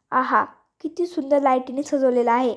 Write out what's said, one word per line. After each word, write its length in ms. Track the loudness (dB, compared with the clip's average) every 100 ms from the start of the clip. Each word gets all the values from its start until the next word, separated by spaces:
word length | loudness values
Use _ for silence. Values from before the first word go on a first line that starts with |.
| -6
आहा, 340 | -4 0 0 0 -8 _ _
किती 240 | -10 -6 -6
सुंदर 340 | -6 0 2
लाईटीने 420 | 2 0 -2 -8
सजवलेलं 480 | -4 0 2 2 2
आहे. 240 | 2 0